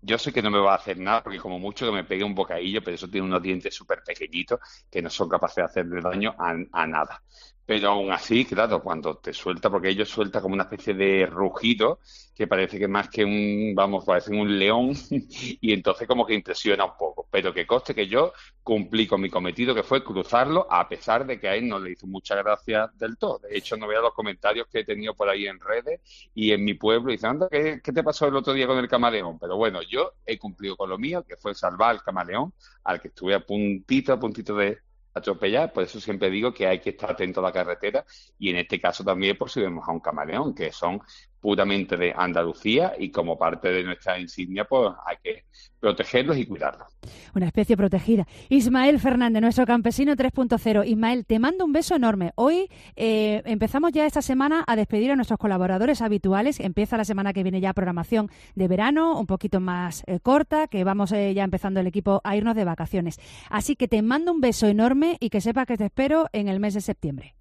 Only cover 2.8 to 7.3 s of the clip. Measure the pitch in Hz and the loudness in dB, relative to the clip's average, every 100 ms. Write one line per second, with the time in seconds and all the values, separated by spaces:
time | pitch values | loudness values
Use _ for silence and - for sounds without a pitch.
2.8 | 92 87 92 98 95 92 90 92 90 - | -6 -10 -6 -4 -2 -2 -2 -4 -4 -12
3.8 | - 92 - 87 80 82 87 120 - - | -6 -6 -6 -10 -8 -8 -6 -6 -8 -20
4.8 | _ 95 85 - 87 87 85 - 85 - | _ -8 -6 -6 -2 -2 -2 -2 -4 -2
5.8 | 85 87 87 92 107 - 87 82 90 90 | -6 -4 -4 -2 -4 -4 -4 -4 -6 -4
6.8 | 80 78 76 - _ | -2 -2 -4 -6 _